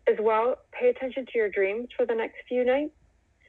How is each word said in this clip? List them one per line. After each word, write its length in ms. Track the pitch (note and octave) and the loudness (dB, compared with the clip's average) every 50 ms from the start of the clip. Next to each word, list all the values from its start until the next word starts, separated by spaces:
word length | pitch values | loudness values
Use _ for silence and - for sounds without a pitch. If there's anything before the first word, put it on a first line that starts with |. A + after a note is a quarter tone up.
| - - | 0 0
As 100 | A3+ G#3 | 2 2
well, 380 | G#3 A3 A3 A3 A3+ B3 C#4 - - _ - - | 2 2 2 2 2 0 -2 -4 -8 _ -8 0
pay 120 | B3 B3 | 2 2
attention 360 | A#3+ - C4 C4 A#3+ C4+ B3+ | 2 2 -4 -6 -6 -6 -8
to 60 | - - | -6 -2
your 140 | A#3 A3 G3+ | -2 -2 0
dreams 380 | F#3 G3+ G3 F#3+ G3+ A3+ B3 A#3+ - | 0 0 0 0 0 -4 -8 -8 -4
for 100 | - B3 | -2 -2
the 80 | A3+ A#3 | 0 0
next 220 | A3+ A4+ - - - - - | -2 -2 -4 -6 -12 -10 -4
few 160 | B3 B3 B3 | -2 0 2
nights, 280 | B3 B3+ C#4 D4+ D4+ - _ _ _ _ _ _ _ _ _ _ | 2 2 2 0 -2 -6 _ _ _ _ _ _ _ _ _ _